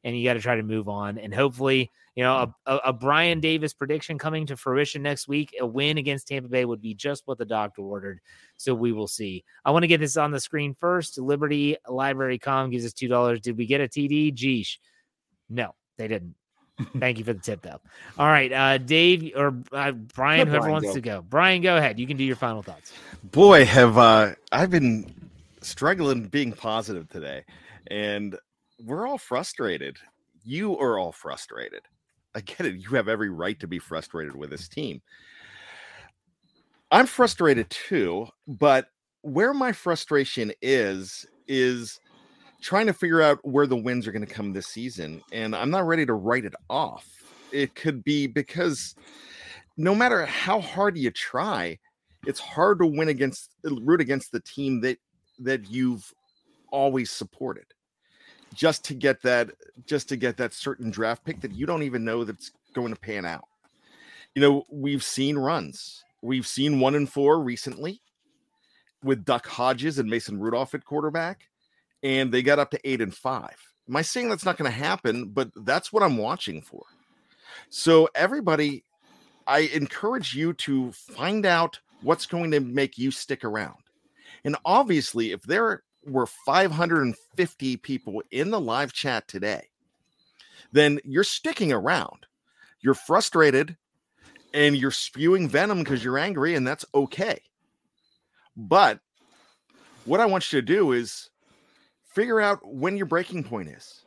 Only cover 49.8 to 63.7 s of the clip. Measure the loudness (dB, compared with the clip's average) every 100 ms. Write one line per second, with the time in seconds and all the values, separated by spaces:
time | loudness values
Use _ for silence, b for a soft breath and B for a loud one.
49.8 | 0 4 4 2 -2 -4 0 -2 -2 0
50.8 | 0 0 -4 -4 -6 -4 -2 -4 -4 -8
51.8 | _ _ _ _ -8 -8 -8 2 2 4
52.8 | 2 2 0 0 -2 -2 -18 _ -8 -4
53.8 | 2 2 4 -2 -2 -8 -8 -6 -2 0
54.8 | -2 -4 _ _ _ _ -4 -4 -4 -2
55.8 | 0 -2 -10 _ _ _ _ _ _ 0
56.8 | 2 2 -4 -8 -12 _ -10 -10 _ _
57.8 | _ _ b b b b b 0 0 0
58.8 | -8 0 0 2 2 2 0 -6 -20 -20
59.8 | -4 -4 -4 -4 -4 -2 -6 -6 -8 -6
60.8 | -8 -4 -4 -4 -8 -10 -12 -6 -4 -2
61.8 | -2 -4 -4 -4 -4 -10 -16 _ _ -6
62.8 | -6 -8 -8 -8 -8 -10 -16 _ _